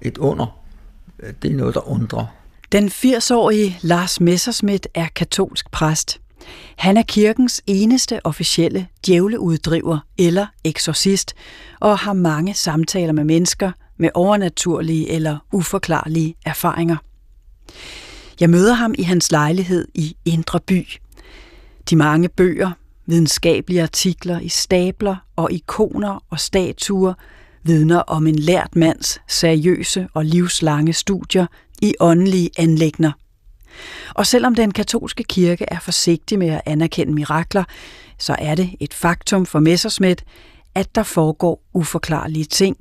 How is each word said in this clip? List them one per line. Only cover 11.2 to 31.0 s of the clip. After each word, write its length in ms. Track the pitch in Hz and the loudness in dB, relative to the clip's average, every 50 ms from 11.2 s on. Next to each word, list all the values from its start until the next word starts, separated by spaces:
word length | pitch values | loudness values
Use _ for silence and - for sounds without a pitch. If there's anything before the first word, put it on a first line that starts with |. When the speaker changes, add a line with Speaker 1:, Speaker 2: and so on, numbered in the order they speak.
| - - - - - - - - - - - - | -2 -6 -12 -18 -20 -20 -20 -20 -20 -20 -8 0
Speaker 2:
og 180 | - 208 208 | 2 2 2
har 160 | 190 - 214 202 | 2 0 -2 0
mange 400 | 185 175 165 151 147 165 196 202 | 0 2 2 0 0 -2 -2 -2
samtaler 600 | - - 175 151 160 165 - - 190 175 160 156 | -4 -4 -2 0 0 -2 0 -2 -2 0 0 0
med 100 | 151 147 | 0 2
mennesker 480 | 151 160 170 180 175 - - 202 190 175 - _ _ - | 2 2 2 2 0 -2 -2 -4 -4 -6 -8 _ _ -6
med 120 | - 160 160 - | -2 -2 0 2
overnaturlige 960 | - 180 196 208 202 196 170 - - - 175 165 - 165 160 165 160 156 - | 2 2 2 2 2 0 -2 -4 -4 -2 -2 -2 -2 -2 -2 -2 -2 -2 -2
eller 280 | 160 160 156 156 151 147 - - - | -2 -2 -2 -2 -4 -6 -8 -4 -4
uforklarlige 840 | 196 160 - - 190 - - 160 - - 156 160 165 156 160 165 - - | -2 -2 -2 -4 -4 -2 -2 -2 -2 -2 -2 0 0 0 -2 -4 -8 -8
erfaringer. 520 | 156 147 - - 170 - - 170 170 165 151 - - - _ _ - - - _ - - _ - - - - - - - - - - - - - - - - | -8 -6 -2 -2 -2 0 0 0 0 -2 -2 -6 -14 -20 _ _ -20 -20 -20 _ -20 -20 _ -20 -20 -20 -20 -20 -20 -20 -20 -20 -20 -20 -20 -20 -12 -2 2
Jeg 100 | 170 170 | 4 4
møder 240 | 170 175 190 226 247 | 6 6 6 4 4
ham 220 | 233 240 226 208 | 2 0 -2 -2
i 60 | - 185 | -2 0
hans 280 | 170 185 170 - - | 0 0 0 0 2
lejlighed 560 | 170 147 147 151 170 190 185 175 185 170 - - - | 0 0 2 0 0 -2 -2 0 -2 -2 -2 -4 -4
i 220 | - 151 156 - - - | -6 -6 -6 -6 -6 -4
Indre 340 | 170 165 160 165 - - 170 | -2 -2 -2 -2 -2 -4 -4
By. 280 | - - 190 180 151 - - - - - - - - - - - - - - - - - - - - - | -2 0 -2 -2 -2 -4 -14 -20 -20 -20 -20 -20 -20 -20 -20 -20 -20 -20 -20 -20 -20 -20 -20 -10 -2 2
De 60 | 170 | 4
mange 340 | 160 147 151 151 160 175 175 | 4 4 4 4 2 2 0
bøger, 420 | - - 185 185 160 - 190 185 170 _ _ _ _ _ - | 2 2 2 2 2 0 -4 -4 -4 _ _ _ _ _ -4
videnskabelige 800 | - 165 170 160 143 - - - 170 156 98 - - 180 175 165 | 0 2 2 4 2 0 0 0 0 0 0 0 -2 -2 0 -2
artikler 560 | 151 - - - 190 170 - - 180 175 170 | -2 -2 -2 -2 -2 -2 -4 -6 -6 -6 -6
i 100 | - 170 | -6 -6
stabler 680 | - - - - 190 180 180 185 185 - 214 202 190 185 _ _ - | -6 -4 -2 0 0 0 0 0 -2 -4 -4 -4 -4 -6 _ _ -6
og 160 | - 196 - | -4 -4 -2
ikoner 720 | 185 165 - - - - 214 - - - 208 202 196 - _ - | -4 -6 -6 -6 -2 -2 -2 -2 -2 -4 -4 -4 -6 -8 _ -12
og 100 | 170 151 | -10 -8
statuer 720 | - - - 196 185 131 - - - - 202 190 185 185 185 - - - - - - _ _ _ - | -6 -2 -2 -2 -2 -2 -6 -6 -4 -2 0 0 0 0 -2 -4 -14 -20 -20 -20 -20 _ _ _ 0
vidner 360 | 160 165 156 151 160 170 175 | 2 4 4 6 4 4 2
om 280 | - - - 156 156 | 2 0 -2 0 2
en 120 | 160 156 151 | 2 2 2
lærd 360 | 151 160 180 175 - - - | 2 2 2 0 0 0 2
mands 460 | 170 160 160 - - - - - - _ | 2 4 2 2 0 -4 -8 -8 -8 _
seriøse 800 | - - - - 165 160 156 151 185 175 - - - - 190 185 - - | -6 -4 0 2 2 2 4 4 2 2 0 -2 -4 -4 -4 -6 -6 -4
og 120 | 160 156 | -4 -2
livslange 680 | 156 165 175 175 175 - - 165 156 147 147 151 165 165 | 2 2 2 2 0 -2 -2 0 0 0 2 2 0 0
studier 540 | - | -2